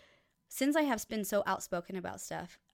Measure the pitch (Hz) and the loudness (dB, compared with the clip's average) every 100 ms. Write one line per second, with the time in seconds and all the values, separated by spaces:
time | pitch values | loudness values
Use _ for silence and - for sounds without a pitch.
0 | - _ _ _ - - 269 311 285 220 | -20 _ _ _ -10 0 2 4 4 2
1 | - 220 196 202 196 190 - 175 175 190 | -2 -4 0 0 2 -2 -2 -4 -4 -6
2 | 180 - - 165 175 - _ | -6 -8 -8 -8 -8 -14 _